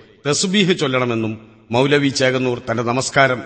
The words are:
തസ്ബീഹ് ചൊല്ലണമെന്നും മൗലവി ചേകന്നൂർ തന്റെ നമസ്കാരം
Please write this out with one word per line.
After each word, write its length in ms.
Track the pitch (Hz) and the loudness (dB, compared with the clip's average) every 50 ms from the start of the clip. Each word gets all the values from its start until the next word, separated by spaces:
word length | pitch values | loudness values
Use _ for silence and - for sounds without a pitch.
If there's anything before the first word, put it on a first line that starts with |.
| - - - _ | -20 -20 -18 _
തസ്ബീഹ് 520 | - 143 147 143 190 190 185 214 185 175 180 - | -4 -2 -2 -2 -2 0 2 2 2 2 2 0
ചൊല്ലണമെന്നും 540 | 151 135 127 127 127 120 117 113 110 110 110 110 - - - - - - | 0 -2 0 0 0 0 -2 -2 -4 -4 -6 -8 -14 -20 -20 -20 -10 -2
മൗലവി 380 | 113 123 135 139 143 147 143 139 | 0 2 2 4 2 2 2 0
ചേകന്നൂർ 500 | 131 - 131 127 127 127 127 127 123 123 | 0 0 0 0 0 0 -2 -2 -4 -4
തന്റെ 240 | - 117 113 117 | -6 -6 -4 -2
നമസ്കാരം 580 | 117 117 120 131 131 - - 143 139 135 127 113 - | -2 -2 -2 -2 -4 -2 2 2 2 2 2 -4 -6